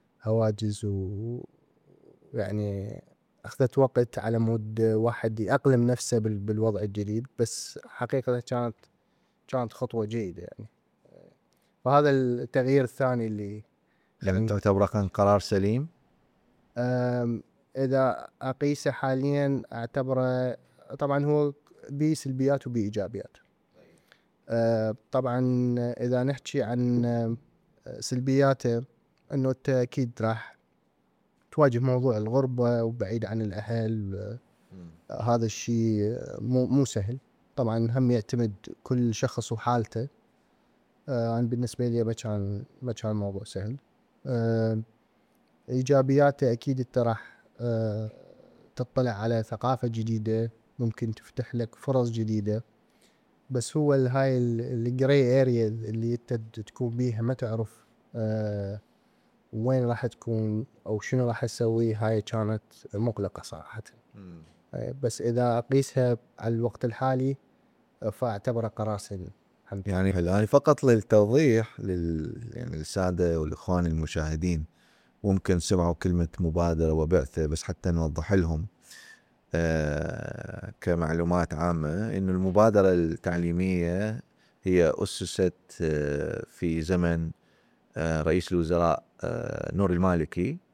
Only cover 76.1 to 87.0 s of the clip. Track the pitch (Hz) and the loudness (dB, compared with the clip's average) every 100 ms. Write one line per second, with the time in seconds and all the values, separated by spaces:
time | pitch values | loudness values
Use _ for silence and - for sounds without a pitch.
76.1 | 87 85 - 85 85 85 80 80 80 78 | 2 0 -2 -2 2 2 2 2 2 4
77.1 | 87 65 - 78 78 - 87 92 85 80 | 2 2 -2 -2 -2 -6 -4 -2 0 0
78.1 | 73 82 98 82 80 104 - - - - | -2 2 2 2 0 -4 -12 -20 -20 -20
79.1 | - _ _ _ 82 82 80 76 76 78 | -20 _ _ _ -2 0 0 0 -2 -4
80.1 | 78 71 - - - 90 - - 85 80 | -6 -10 -10 -12 -12 -12 -8 -2 0 0
81.1 | 85 85 90 85 76 87 82 78 87 110 | 0 2 2 0 0 0 0 -2 -2 -4
82.1 | 98 95 92 95 92 113 104 95 90 82 | -2 0 0 2 6 6 6 6 4 2
83.1 | 82 92 85 85 85 92 90 85 90 107 | -2 -4 -2 0 0 0 0 0 -2 -4
84.1 | 113 - _ _ _ 95 92 82 - 98 | -6 -12 _ _ _ 2 4 4 2 -4
85.1 | - 90 - 92 - _ - 82 76 73 | -4 -6 0 0 -2 _ -6 -2 -2 -2
86.1 | 73 76 - - - 87 82 80 90 | -2 -4 -6 -10 -6 -2 -2 0 2